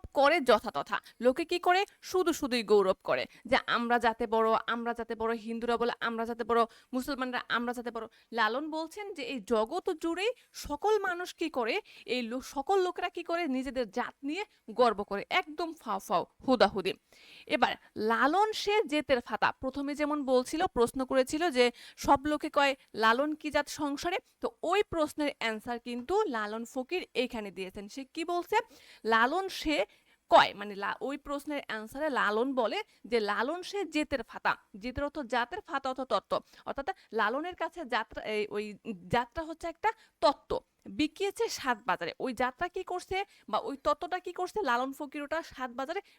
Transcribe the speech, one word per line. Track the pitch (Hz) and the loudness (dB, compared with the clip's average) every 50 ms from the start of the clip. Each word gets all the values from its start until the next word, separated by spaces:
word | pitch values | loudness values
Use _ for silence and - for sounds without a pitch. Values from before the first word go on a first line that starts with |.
| - - - | 2 0 2
করে | 294 269 285 320 349 | 4 4 6 4 4
যথাতথা। | 262 - 226 208 - 214 - 143 135 - - - - - - - | 6 6 6 6 4 0 -4 -4 -4 -2 -4 -4 -4 -6 -6 0
লোকে | 220 247 262 - 330 | 2 2 2 2 0
কি | - 359 349 | -2 -2 2
করে? | 349 370 359 370 403 - _ _ | 4 4 4 4 4 0 _ _
শুধু | - - - 370 370 339 302 | -8 -2 0 2 2 2 0
শুধুই | - 294 262 247 240 220 | 0 -2 -2 0 0 2
গৌরব | 185 208 208 196 190 180 - - | 6 6 6 6 6 2 0 0
করে | - 147 127 117 - - - - | 0 0 0 0 -4 -8 -14 -4
যে, | - 254 - - | 0 0 0 2
"আমরা | - 156 220 233 233 240 240 | 2 0 0 2 2 2 4
যাতে | 240 233 220 - 240 | 4 2 0 0 -2
বড়, | 220 220 220 226 220 220 - - | 0 2 2 4 4 2 2 0
আমরা | - 226 240 233 233 233 | -2 -4 -2 -2 -4 -4
যাতে | 240 226 - 233 | -4 -6 -8 -6
বড়", | 214 220 226 233 | -4 -2 -2 -2
হিন্দুরা | 233 208 226 233 233 226 240 233 | -4 -4 -6 -6 -4 -2 0 0
বলে, | 226 233 240 - - | 0 0 0 -2 -2
"আমরা | - 233 233 226 233 | -2 -4 -2 -2 -4
যাতে | 226 247 233 233 | -4 -4 -4 -2
বড়", | - 233 233 226 226 - - - _ - | 2 4 4 4 2 -2 -12 -12 _ -6
মুসলমানরা, | 254 254 294 277 233 254 254 247 240 - - | -4 -4 -4 -4 -4 -4 -4 -4 -6 -4 -2
"আমরা | - 233 240 240 240 | -2 -2 -2 -2 -4
যাতে | 247 226 240 | -6 -6 -8
বড়।" | 226 233 220 220 _ - _ - | -8 -8 -10 -12 _ -20 _ -4
লালন | 220 233 220 214 226 262 302 311 | 0 2 2 2 2 0 -4 -4
বলছেন | 302 311 320 311 - 415 415 392 403 | -4 -4 -6 -6 -8 -10 -10 -8 -8
যে | 294 269 | -8 -6
এই | - 277 254 | -6 -6 -6
জগৎ | 190 - 240 214 220 226 302 370 - - 359 320 | -2 0 2 2 2 0 -2 -4 -2 -4 -4 -2
জুড়েই | - 330 339 349 392 466 508 _ _ _ - | -2 -4 -2 0 0 -2 -2 _ _ _ -16
সকল | - - - 294 - - 403 440 415 | -12 -8 -8 -4 0 2 2 2 2
মানুষ | 392 381 349 349 359 339 - | 2 0 -4 -4 -6 -8 -6
কি | - 349 311 | -4 -4 -2
করে? | - 269 226 214 302 392 - - - - - | -2 -2 0 0 0 -2 -4 -8 -14 -12 -6
এই | - 240 254 | -4 -2 -2
লো-, | 240 220 233 262 | -2 -2 -4 -6
সকল | - - - 285 269 - 392 392 | -8 -6 -6 -4 0 2 4 4
লোকেরা | 359 359 349 - 349 349 | 4 2 0 -2 -4 -4
কি | - 349 339 | -4 -6 -6
করে? | - 339 339 349 | -2 -2 -2 0
নিজেদের | 294 254 254 262 277 233 262 247 202 | 0 0 -2 -2 -2 -2 -4 -4 -4
জাত | - 240 226 - - _ - | -2 -4 -4 -4 -6 _ -8
নিয়ে | 277 302 381 415 - _ _ _ - | -6 -4 -4 -6 -8 _ _ _ -4
গর্ব | 214 214 254 233 208 190 208 | 2 4 4 4 4 2 -4
করে, | - 196 202 - - | -4 -4 -6 -4 0
একদম | - 359 370 311 302 302 349 330 311 | 0 0 0 -2 -4 -6 -6 -6 -6
ফাও | - - 233 202 190 | -8 -6 -6 -6 -4
ফাও, | - - 208 170 - - _ _ - | -2 0 0 0 0 -2 _ _ 0
হুদাহুদি। | - 254 214 254 196 - 202 180 185 - - _ _ _ - - - - - - | 4 6 6 6 6 4 2 -2 -4 -4 -6 _ _ _ -20 -20 -20 -20 -16 -6
এবার | - 294 269 240 202 - - - - - | -2 0 2 2 2 0 -2 -10 -12 -6
লালন | - 214 220 226 226 240 277 311 381 415 440 427 | -2 0 0 2 4 4 4 4 4 2 2 0
সে | - - 403 403 427 415 | -2 0 0 2 2 2
জেতের | 262 294 - 277 - 277 240 | 2 0 0 2 2 2 0
ফাতা। | 247 - 220 202 - - | 0 -2 -2 0 2 0
প্রথমে | - - - 262 254 285 285 277 294 | 0 0 -4 -6 -4 -4 -4 -4 -4
যেমন | 269 302 285 302 302 277 | -2 -2 -2 -2 -2 2
বলছিল, | 247 262 247 254 - - 311 370 | 4 4 4 2 2 -2 -2 -2
প্রশ্ন | 381 - 247 233 247 - 269 262 | 0 2 2 2 2 2 -2 -2
করেছিল | 254 269 262 262 - - 302 339 349 | 0 2 2 2 2 2 0 0 2
যে, | 254 247 247 247 - - - - - | 4 4 4 4 2 -2 -14 -20 -14
"সব | - - - 277 277 269 | 0 4 4 6 6 4
লোকে | 302 302 294 - 311 | 2 -2 0 -2 0
কয়, | - 294 277 277 269 - _ _ - | 2 4 4 4 2 0 _ _ -2
লালন | 208 220 220 226 247 285 302 302 | 2 4 4 6 4 2 0 -2
কি | 294 - 302 | -4 -4 -2
জাত | 262 294 294 | 0 0 0
সংসারে?" | - - - 302 285 285 285 - 349 359 - - _ _ _ | -2 -4 -4 -4 -4 -2 -2 -2 -2 -2 -4 -4 _ _ _
তো | - 233 - _ - | -6 -6 -6 _ -2
ওই | 302 359 403 415 | 0 2 2 2
প্রশ্নের | - - 330 302 302 - - 294 285 - - | 2 0 -2 -2 0 -2 -2 -2 -2 -2 -2
অ্যান্সার | - 226 220 220 - 254 240 233 | -4 -4 -4 -4 -6 -6 -8 -6
কিন্তু | - 247 240 247 240 - 262 415 440 | -6 -8 -8 -6 -4 0 2 2 2
লালন | 349 247 220 214 208 214 226 233 | 2 0 -4 -4 -4 -6 -8 -8
ফকির | - - 262 254 - 349 359 285 - - | -8 -6 -6 -6 -4 -4 -4 -4 -2 -2
এইখানে | - 254 247 - 226 208 202 | 0 0 0 -2 -6 -8 -8
দিয়েছেন। | 170 185 185 185 - 214 196 | -8 -8 -10 -10 -10 -12 -12
সে | 208 - 277 269 | -12 -12 -12 -14
কি | - - 320 330 | -10 -8 -8 -4
বলছে? | 330 349 349 339 - 415 440 453 - - - - - - - - | -2 -2 -2 -2 0 0 0 0 -2 -8 -20 -20 -20 -16 -6 0
লালন | 220 226 226 226 254 302 370 392 381 | 2 4 4 4 4 2 0 -2 -4
সে | - - - 311 294 - 196 - _ _ _ _ _ _ _ - | -6 -4 -2 0 0 0 0 -2 _ _ _ _ _ _ _ 8
কয়, | - 294 139 98 92 | 8 8 8 6 2
মানে | - 202 208 202 | -6 -10 -10 -8
লা-, | 190 202 196 - - | -6 -6 -6 -4 -4
ওই | - 254 285 | -4 -6 -6
প্রশ্নের | 285 - 285 285 285 - 302 294 285 - | -6 -6 -6 -6 -6 -4 -6 -6 -6 -6
অ্যান্সারে | - 214 220 214 220 - 269 302 311 | -6 -8 -8 -8 -8 -6 -4 -4 -2
লালন | 262 220 190 202 208 214 240 277 269 | 0 2 2 2 2 2 0 0 2
বলে | 254 233 214 285 403 - _ _ _ - | 0 0 0 0 -2 -6 _ _ _ -6
যে, | 202 226 233 | -2 -2 0
"লালন | 208 202 208 196 226 269 320 359 370 | 0 0 0 0 0 -2 -2 -6 -8
সে | - - 403 381 | -6 -6 -6 -4
জেতের | 285 - 294 302 - 285 254 226 | -2 -2 -2 -2 0 -2 -6 -6
ফাতা।" | - - 185 - 196 - - _ _ - 202 | -6 -8 -4 0 0 0 -2 _ _ -16 -12
জেতের | 196 247 254 285 285 | -10 -8 -6 -4 -4
অর্থ | 285 - 320 | -4 -4 -6
জাতের, | 277 214 247 240 240 - 440 427 | -6 -2 0 0 0 -2 -4 -10
ফাতা | - - 339 277 - 269 | -8 -6 -6 -4 -4 -4
অর্থ | 262 277 | -4 -4
তত্ত্ব। | 262 - 226 190 - - 190 - - _ - - - | -2 0 0 -2 0 0 -2 -2 -4 _ -20 -14 -10
অর্থাৎ | - - - - - 381 _ - - - | -10 -8 -8 -6 -8 -8 _ -10 -6 0
লালনের | 226 214 208 240 277 320 359 359 | 0 2 2 2 -2 -4 -6 -6
কাছে | - 330 330 - - - | -6 -6 -6 -6 -8 -6
যাত্রা, | 233 247 214 226 - - - | -2 -2 -2 -2 -4 -8 -10
এই, | - - 214 214 208 | -6 -4 -2 -2 -2
ওই | - - 208 214 214 208 - - 214 226 175 180 | -2 -4 -6 -6 -6 -8 -12 -10 -10 -10 -10 -6
যাত্রা | 180 247 240 247 - - 330 320 | -2 -2 -2 -2 -2 -6 -8 -8
হচ্ছে | 311 330 - - | -8 -8 -10 -10
একটা | 339 320 _ - 427 453 _ _ _ _ - | -10 -6 _ -2 -2 -2 _ _ _ _ 2
তত্ত্ব। | - 302 277 - _ - - 254 - _ _ _ - | 4 4 4 2 _ -4 -4 -4 -6 _ _ _ -18
বিকিয়েছে | - 196 208 302 302 - - 392 403 - - 466 427 | -8 -2 -2 -2 -2 -2 -2 -4 -2 -2 -2 -2 -2
সাত | - - - 269 240 208 - | -4 -4 -2 -2 -2 -2 0
বাজারে। | - 180 - 170 160 - - | -2 -2 -2 -2 -4 -6 -4
ওই | - 262 240 | -6 -4 -2
যাত্রা | 208 254 247 262 - 339 | -2 -2 -2 -2 -4 -6
কি | 359 - 381 370 | -6 -4 -6 -6
করছে | - 359 359 - - 381 381 403 - _ - _ - | -6 -6 -6 -6 -4 -4 -4 -4 -6 _ -20 _ -4
বা | 202 185 | -4 -2
ওই | - - 277 | -2 -4 -6
তত্ত্বটা | 269 - 302 294 - - 349 359 370 | -2 0 0 0 0 -2 -6 -6 -6
কি | - 370 349 | -6 -8 -6
করছে? | - 359 349 - 427 | -6 -6 -4 -4 -2
লালন | 392 262 240 240 262 269 269 | 0 2 2 2 0 -2 -6
ফকির | - 302 269 - 302 | -8 -10 -10 -8 -8
ওটা | 285 277 311 320 330 | -6 -4 -4 -6 -6
সাত | - - - 254 254 | -8 -10 -10 -10 -8
বাজারে | 240 240 269 269 349 403 - _ _ | -6 -6 -6 -6 -6 -8 -8 _ _